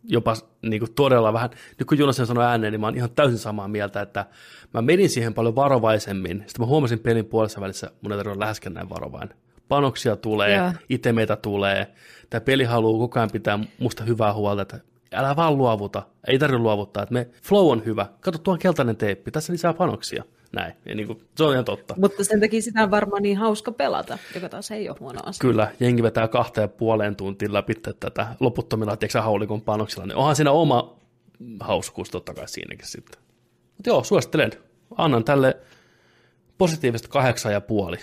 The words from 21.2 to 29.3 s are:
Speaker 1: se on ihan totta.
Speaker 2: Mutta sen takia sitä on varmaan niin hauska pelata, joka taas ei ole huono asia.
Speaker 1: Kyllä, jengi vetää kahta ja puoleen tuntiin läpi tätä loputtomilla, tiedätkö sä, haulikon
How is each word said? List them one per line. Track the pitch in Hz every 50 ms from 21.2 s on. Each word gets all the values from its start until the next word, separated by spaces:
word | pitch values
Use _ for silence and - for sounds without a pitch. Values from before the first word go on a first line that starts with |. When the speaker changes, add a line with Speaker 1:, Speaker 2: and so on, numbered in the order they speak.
| _ _ _
Speaker 1:
se | - 160
on | 151 135
ihan | 127 123
totta. | - 101 - - - -
Speaker 2:
Mutta | 180 196 196 196 - 196
sen | - 220 208
takia | 208 220 208 226
sitä | 220 233 214 220 220
on | 196
varmaan | 202 208 202 196 202 202 202
niin | 202 202
hauska | 190 220 226 208 214 - 247
pelata, | 226 - 277 254 - - - - 120 - - - -
joka | 180 185 -
taas | - - 202 -
ei | 214 220 202 -
ole | 139 -
huono | 131 131 120 - -
asia. | - 196 -
Speaker 1:
Kyllä, | - 127 113 110 107 107 - -
jengi | 123 123 123 117 113
vetää | 110 - 117 113
kahta | 110 - 120 113 - - -
ja | 107
puoleen | 98 - - 117 110 110 107 104 104 104
tuntiin | 101 98 98 98 - 104 104 101
läpi | 101 98 - 113 - - - - _
tätä | - - - - 107 110 120 -
loputtomilla, | 131 123 120 - 113 - 110 110 110 104 101
tiedätkö | - - 104
sä, | - 120
haulikon | 107 110